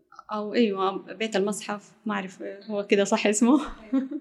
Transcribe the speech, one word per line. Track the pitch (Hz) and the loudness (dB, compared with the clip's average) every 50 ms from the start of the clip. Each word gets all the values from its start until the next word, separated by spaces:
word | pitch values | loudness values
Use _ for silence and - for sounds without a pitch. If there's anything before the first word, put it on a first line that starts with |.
| _ _ - - - - 214 | _ _ -20 -20 -12 -8 -8
أو | 214 208 208 202 | -6 -6 -2 2
أيوة | 233 240 208 196 190 190 190 196 185 - - 190 | 2 2 2 2 0 0 -2 -2 -4 -8 -12 -8
بيت | 180 220 220 220 | -6 -4 -2 0
المصحف، | 196 196 208 202 214 - - 208 208 - - _ _ - | 0 0 0 -2 -4 -6 -8 -8 -10 -10 -16 _ _ -6
ما | 220 208 | -4 -4
أعرف | 202 190 185 - - 202 202 196 202 202 | -4 -4 -8 -10 -12 -12 -12 -12 -12 -10
هو | 220 214 202 202 | -6 -4 -4 0
كده | - 214 202 196 | 2 4 4 4
صح | 196 226 214 - | 4 2 2 2
اسمه. | 208 208 - 240 233 285 277 - - - - - - 262 269 269 - 285 294 | 2 2 4 6 6 6 4 2 -2 -8 -14 -6 -2 -2 -2 -2 -2 -6 -10